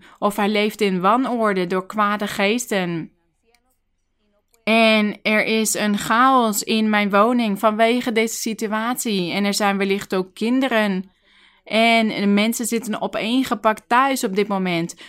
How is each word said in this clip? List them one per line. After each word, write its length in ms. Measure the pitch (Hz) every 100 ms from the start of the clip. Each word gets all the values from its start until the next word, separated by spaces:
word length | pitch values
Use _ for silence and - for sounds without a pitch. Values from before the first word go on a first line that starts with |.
| - -
of 180 | 202 202
hij 120 | 202
leeft 320 | 208 214 -
in 200 | 202 185
wanorde 680 | 185 240 262 240 214 190 180
door 200 | 185 185
kwade 400 | 214 208 208 202
geesten. 840 | - 196 240 - 202 175 165 - _ _ _ _ _ _ _ _ _ _ _ _ _ _ _
En 540 | - 226 226 220 208 196
er 220 | - 214
is 300 | - 220 214
een 240 | - 214 202
chaos 640 | - 226 262 262 226 208
in 280 | - 220 220
mijn 200 | 208 202
woning 480 | 202 226 247 226 196
vanwege 540 | 220 214 226 247 247
deze 240 | 226 220 -
situatie. 960 | 233 214 220 220 226 247 240 196 175
En 120 | 190
er 100 | 202
zijn 240 | 196 208 196
wellicht 360 | 196 196 -
ook 200 | 190 190
kinderen. 760 | - 220 254 262 226 208 185 190 _ _ _ _ _
En 440 | - 214 233 226 220
de 180 | - 202
mensen 400 | 202 220 226 226
zitten 340 | 233 208 208
opeengepakt 880 | 202 - 208 254 254 226 220 214 -
thuis 360 | 240 277 262
op 120 | 233 190
dit 120 | 208
moment. 520 | 196 185 170 175 -